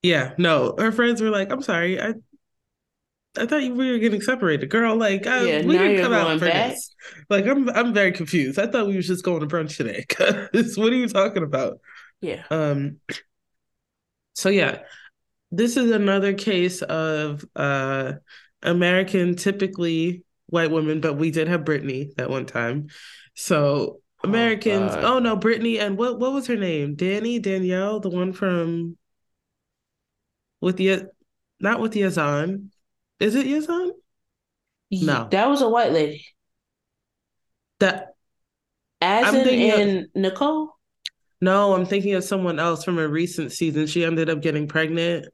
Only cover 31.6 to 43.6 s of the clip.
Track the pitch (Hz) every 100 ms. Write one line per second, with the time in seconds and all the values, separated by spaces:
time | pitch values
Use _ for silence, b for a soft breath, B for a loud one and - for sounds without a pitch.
31.6 | 190 233 220 214 190 160 147 147 165 196
32.6 | 196 _ _ _ _ _ 214 247 262 294
33.6 | 311 339 370 370 _ _ _ _ _ _
34.6 | _ _ _ 190 156 131 117 190 240 285
35.6 | 240 233 214 160 151 151 - _ _ _
36.6 | _ _ _ _ _ _ _ _ _ _
37.6 | _ _ 190 - - _ _ _ _ _
38.6 | _ _ _ _ 175 214 240 262 254 240
39.6 | 233 208 202 190 - 190 190 190 285 311
40.6 | 311 _ _ _ - _ _ _ 180 196
41.6 | 202 185 185 202 196 185 180 196 180 151
42.6 | 170 160 175 170 156 151 175 170 139 -